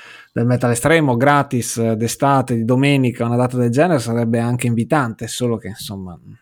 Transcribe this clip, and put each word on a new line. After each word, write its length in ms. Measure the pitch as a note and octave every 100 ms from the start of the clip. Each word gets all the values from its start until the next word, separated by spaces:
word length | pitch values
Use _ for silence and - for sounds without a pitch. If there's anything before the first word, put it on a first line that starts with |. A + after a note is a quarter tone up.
| - - -
del 140 | - A#2+
metal 260 | B2 B2
estremo, 460 | A#2 D3 E3 C#3+ A#2
gratis, 600 | C#3 C#3+ C#3 B2 A2+ A#2
eh, 180 | A2+ A2
d'estate, 580 | A#2 - C3+ C3+ B2 A#2
di 80 |
domenica, 600 | A2+ B2+ C#3+ C#3 B2+ A#2 A#2
una 100 | A#2+
data 220 | B2 B2+
del 120 | A#2+
genere 300 | B2 F3+ C#3+
sarebbe 400 | A2+ A#2 A#2 A#2
anche 280 | A#2 B2 B2
invitante, 600 | A#2 A2+ D#3 A#2+ G#2 A2+
solo 300 | - B2 A2
che, 100 | G2
insomma, 480 | G2 - G2 F#2 E2 G2+ G#2+